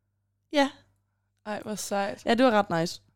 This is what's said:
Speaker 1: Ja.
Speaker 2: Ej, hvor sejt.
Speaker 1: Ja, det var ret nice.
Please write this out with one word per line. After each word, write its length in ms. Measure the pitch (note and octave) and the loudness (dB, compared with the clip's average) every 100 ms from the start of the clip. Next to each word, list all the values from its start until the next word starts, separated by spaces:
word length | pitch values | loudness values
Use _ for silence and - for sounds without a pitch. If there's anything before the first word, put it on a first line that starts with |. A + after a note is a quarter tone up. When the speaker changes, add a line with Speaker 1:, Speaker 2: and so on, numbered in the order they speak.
| _ _ _ _ _ | _ _ _ _ _
Speaker 1:
Ja. 160 | D4+ C4+ - _ _ _ _ _ _ G#3 | 0 0 -2 _ _ _ _ _ _ -10
Speaker 2:
Ej, 160 | G#3 | -10
hvor 140 | - G#3 | -8 -10
sejt. 500 | - G3+ G3 - - | -4 -2 -2 -4 0
Speaker 1:
Ja, 80 | A3+ | 4
det 100 | C4 | 4
var 60 | |
ret 300 | G#3+ G3+ E3+ | 4 2 0
nice. 200 | E3+ - _ | -2 -6 _